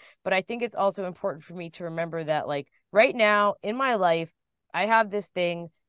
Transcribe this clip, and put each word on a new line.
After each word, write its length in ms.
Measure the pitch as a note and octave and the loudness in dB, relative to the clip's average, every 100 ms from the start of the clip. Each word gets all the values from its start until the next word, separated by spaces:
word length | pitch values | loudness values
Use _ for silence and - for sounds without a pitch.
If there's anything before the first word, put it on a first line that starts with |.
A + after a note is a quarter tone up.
| - _ | -20 _
But 80 | F#3 | -2
I 100 | F#3 | -2
think 200 | F3 A#3+ | -2 -6
it's 120 | A#3 | -6
also 300 | - G3 G3 F#3 | 0 0 0 -8
important 380 | F3 G3+ D#3+ | -6 -6 -8
for 100 | - | -12
me 160 | F3 E3+ | -12 -12
to 140 | - | -10
remember 400 | F3 E3 E3 E3 | -8 -6 -6 -4
that, 220 | D#3 D3+ - | -2 -2 -2
like, 200 | D3 C#3 _ _ | -6 -6 _ _
right 220 | G3 B3 | 4 4
now 400 | B3+ G#3+ G#3 G#3 - | 4 4 4 2 0
in 140 | G3 A#3+ | -6 -2
my 200 | C4+ A3+ | 0 2
life, 340 | F3+ E3 E3 _ _ _ _ | 2 2 -2 _ _ _ _
I 140 | E3 G3+ | -2 2
have 240 | A3+ A3 | 2 2
this 180 | G3+ - | -2 -6
thing 400 | - F3 E3+ E3+ _ | -2 -2 -2 -10 _